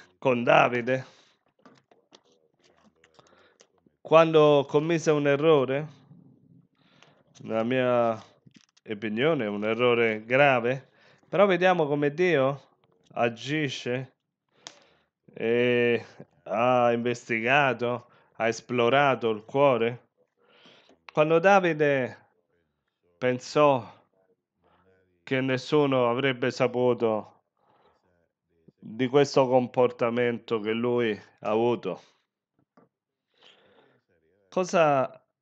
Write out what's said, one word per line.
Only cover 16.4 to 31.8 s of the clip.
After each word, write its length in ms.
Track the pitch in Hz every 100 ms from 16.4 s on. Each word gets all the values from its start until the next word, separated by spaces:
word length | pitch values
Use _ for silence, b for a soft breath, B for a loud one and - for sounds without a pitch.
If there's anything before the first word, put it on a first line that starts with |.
ha 480 | - 101 123 123 120
investigato, 1160 | 120 120 120 - 113 117 143 139 113 120 120 - b b -
ha 120 | 113
esplorato 840 | 113 - 123 117 135 143 120 113
il 140 | 107
cuore. 680 | - 139 143 117 113 123 _ _ _ _ b b b b b b -
Quando 280 | - 156 165
Davide 880 | 185 196 180 151 147 135 120 - _ _ _ _ _ _ _ _ _ _
pensò 840 | 127 127 - 151 147 131 107 - _ _ _ _ _ _ _ _ _ _ _ _
che 180 | - 131
nessuno 680 | 131 127 - 151 143 131 120
avrebbe 420 | 120 135 123 127
saputo 920 | - 123 120 127 120 113 107 - _ _ _ _ _ _ _ _ 85 85 _ _ _ _ _
di 300 | - 110 127
questo 400 | 139 139 147 131
comportamento 1120 | 127 123 - 123 - 120 120 120 117 - 113
che 120 | 104
lui 400 | 113 120 120 113
ha 380 | 98 - _ 104
avuto. 520 | 110 120 117